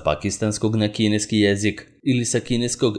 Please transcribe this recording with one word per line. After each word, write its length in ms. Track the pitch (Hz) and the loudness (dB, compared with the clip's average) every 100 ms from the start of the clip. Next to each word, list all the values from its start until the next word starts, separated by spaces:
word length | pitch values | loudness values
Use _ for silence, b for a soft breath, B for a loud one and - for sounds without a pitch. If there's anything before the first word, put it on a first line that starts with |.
pakistanskog 720 | - 76 98 - 110 107 110 110 | 0 -2 -2 -2 -2 -2 -2 0
na 120 | 104 | 0
kineski 480 | 107 107 107 - 110 | 0 2 0 0 2
jezik 500 | 101 98 104 - - _ | 4 2 0 -2 -10 _
ili 220 | 135 123 | -2 0
sa 160 | 117 120 | 0 -2
kineskog 580 | - 120 120 - 123 | 0 -2 -2 0 0